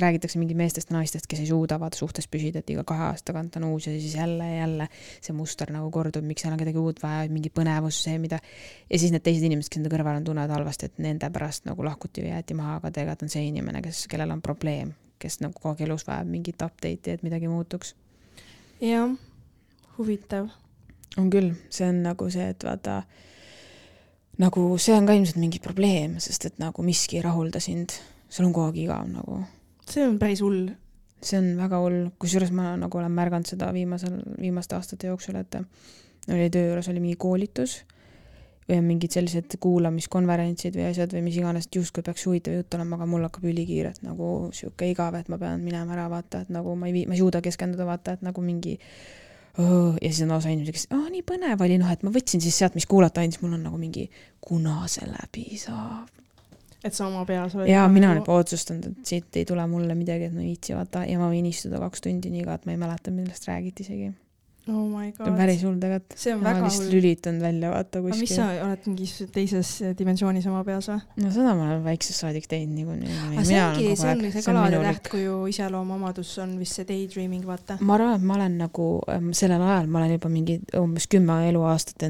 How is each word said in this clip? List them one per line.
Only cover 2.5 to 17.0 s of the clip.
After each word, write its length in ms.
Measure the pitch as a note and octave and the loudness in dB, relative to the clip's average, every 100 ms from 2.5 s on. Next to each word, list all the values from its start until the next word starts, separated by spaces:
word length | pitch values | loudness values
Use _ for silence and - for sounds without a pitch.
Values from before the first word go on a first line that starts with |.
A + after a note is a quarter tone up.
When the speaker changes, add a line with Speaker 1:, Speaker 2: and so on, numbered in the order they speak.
| E3 | -4
Speaker 1:
et 80 | D3 | -4
iga 120 | D3 | -4
kahe 220 | - D#3+ E3 | -4 -2 -2
aasta 240 | D#3+ - | -4 -8
tagant 240 | D#3+ E3 E3 | -8 -6 -4
on 80 | D#3+ | -2
uus 160 | D#3 D#3 | -2 -4
ja 60 | D3+ | -6
siis 160 | D#3 | -4
jälle 300 | D#3 E3+ E3+ | -2 -2 -2
ja 140 | E3+ E3 | -2 -2
jälle 280 | D#3+ D#3 D#3 - - - | -2 -2 -4 -10 -20 -14
see 80 | - | -8
muster 380 | D3+ D#3 - D3+ | -6 -6 -6 -6
nagu 160 | D3+ D#3 | -6 -4
kordub, 320 | D#3+ D#3 D#3 | -2 -2 -2
miks 200 | D3+ D#3 | -4 -4
seal 80 | D#3+ | -4
on 80 | D#3+ | -2
kedagi 180 | D#3+ D#3+ | -2 0
uut 220 | E3 D#3 | -2 -2
vaja, 220 | D3+ D3+ D#3 | -4 -4 -2
mingi 160 | D#3 D#3 | -4 -4
põnevus, 460 | - D#3+ D#3 D#3 - | 0 0 2 0 -2
see, 140 | E3 E3 | -2 -2
mida, 200 | D#3+ D#3+ - - - - - | -4 -6 -8 -20 -20 -20 -2
ja 80 | F3+ | 2
siis 100 | E3+ | 4
need 140 | E3 | 4
teised 180 | - E3 E3 | 4 4 4
inimesed, 240 | D3+ D3 | 2 -2
kes 80 | D#3+ | -4
enda 100 | D3+ | -2
kõrval 300 | D#3 D3+ D3 | 0 0 -2
on, 60 | D#3+ | -2
tunnevad 240 | D#3 D3 | -2 -2
halvasti, 380 | D3 D3 C#3+ D3 | -2 -4 -6 -8
et 60 | - | -6
nende 280 | D#3 D3+ D3 | -4 -2 -4
pärast 320 | E3+ D3 C#3+ C#3 | -4 -6 -6 -8
nagu 160 | - | -4
lahkuti 400 | D3 D3 - - | -4 -6 -10 -8
või 120 | E3 | -6
jäeti 200 | E3 E3 | -6 -6
maha, 220 | D#3+ D3 D#3 | -6 -4 -6
aga 140 | E3 | -6
tegelikult 300 | D#3+ D3 D#3+ | -6 -6 -6
on 80 | D3+ | -6
see 120 | D3+ D3 | -4 -4
inimene, 320 | D3+ - - | -4 -6 -6
kes, 220 | E3+ E3 - | -8 -8 -8
kellel 240 | D#3+ D#3 D#3 | -6 -4 -4
on 60 | |
probleem, 480 | D#3+ D3+ D#3 D3 C3+ D3+ _ - | -6 -4 -4 -4 -6 -10 _ -14
kes 220 | D#3+ - | -10 -8
nagu 160 | - - | -8 -6
kogu 160 | D#3+ | -6
aeg 80 | D#3 D#3 | -4 -4
elus 160 | D#3 - | -4 -6
vajab 220 | - E3+ | -6 -4
mingit 320 | E3+ E3+ - | -6 -6 -6
update'i, 540 | E3 - E3 E3+ | -8 -6 -8 -6